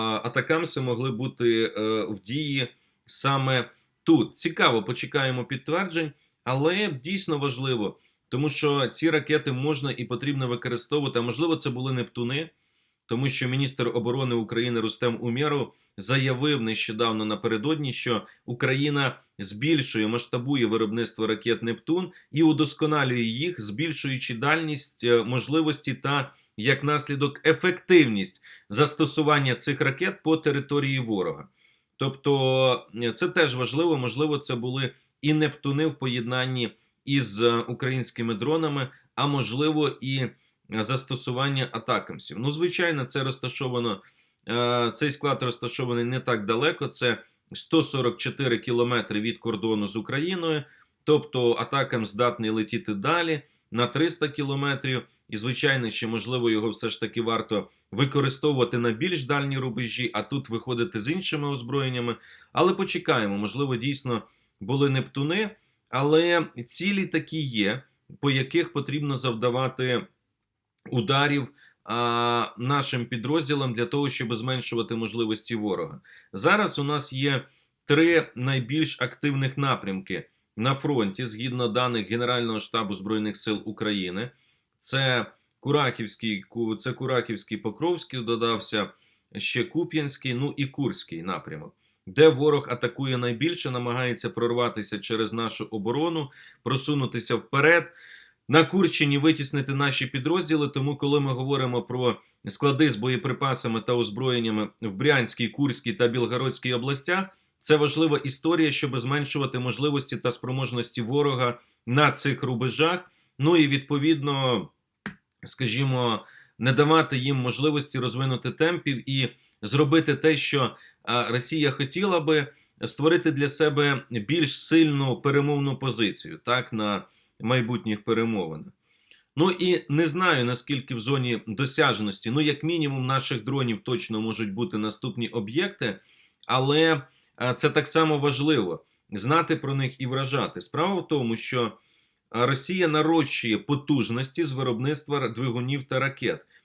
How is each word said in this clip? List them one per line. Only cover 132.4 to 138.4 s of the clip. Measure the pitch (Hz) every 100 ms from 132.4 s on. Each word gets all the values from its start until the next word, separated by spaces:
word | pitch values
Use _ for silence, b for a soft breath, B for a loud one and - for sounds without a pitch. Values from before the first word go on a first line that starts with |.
як | 147 143
мінімум, | 156 170 143 135 127
наших | 135 - 123
дронів | 107 135 123 104
точно | - 117 - 110
можуть | 110 107 107
бути | 98 120 107
наступні | 107 - 117 104 113
об'єкти, | 117 104 131 196 - 117 95 b b b b -
але, | 127 135 147 165 151 - b b -
а, | 123
це | 123 151
так | 151 139
само | 165 160 147
важливо, | 143 127